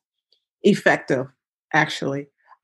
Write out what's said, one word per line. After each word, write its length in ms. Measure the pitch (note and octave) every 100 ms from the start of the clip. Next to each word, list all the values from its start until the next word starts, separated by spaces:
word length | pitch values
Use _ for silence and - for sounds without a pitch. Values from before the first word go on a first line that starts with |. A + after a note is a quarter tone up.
| _ _ _ _ _ _
effective, 600 | G#3 F#3 F3+ D3 - C3 C3+ _ _ _ _
actually. 540 | D3+ D#3 - C#3 C#3 C#3+ _ _ -